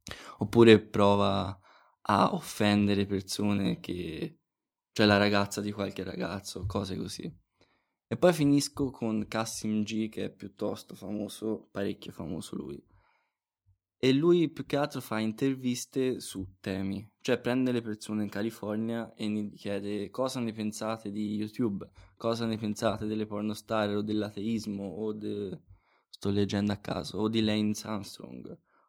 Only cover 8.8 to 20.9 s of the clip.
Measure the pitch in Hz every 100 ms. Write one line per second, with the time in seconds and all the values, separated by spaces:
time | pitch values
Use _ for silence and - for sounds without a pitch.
8.8 | 135 - 113 110 101 113 113 - 107 107
9.8 | 104 110 110 - 98 - 101 - 101 101
10.8 | - 98 98 104 101 - 110 107 - 101
11.8 | 98 98 - - 82 82 - - 71 71
12.8 | - _ _ _ _ _ _ _ _ _
13.8 | _ - 127 135 165 175 160 - - 143
14.8 | 147 139 - 110 110 107 135 131 127 120
15.8 | - 139 131 120 - 98 95 - 104 95
16.8 | 98 98 107 _ - 120 120 127 127 123
17.8 | 117 107 - 107 104 101 113 110 101 107
18.8 | 113 117 113 - 110 107 104 - 101 101
19.8 | 101 104 98 - 127 127 117 110 107 104
20.8 | 110